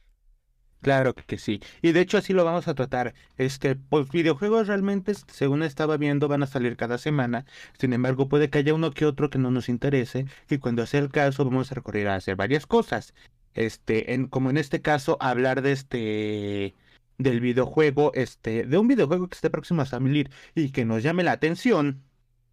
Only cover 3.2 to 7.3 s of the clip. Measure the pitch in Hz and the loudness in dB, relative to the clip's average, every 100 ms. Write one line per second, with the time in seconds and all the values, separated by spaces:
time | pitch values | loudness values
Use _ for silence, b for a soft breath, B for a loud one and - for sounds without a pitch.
3.2 | b - 131 135 143 135 - 156 139 170 | b -4 -4 -2 -2 -2 0 0 0 0
4.2 | 165 143 208 226 202 202 196 202 190 202 | 0 0 2 2 2 0 0 -2 -4 -6
5.2 | - - 139 143 160 135 156 151 147 143 | -8 -4 0 0 -2 -2 -2 0 0 2
6.2 | 147 143 139 139 120 - 117 123 156 147 | 0 0 -2 -2 -2 -2 -4 -4 -2 0
7.2 | 123 | 0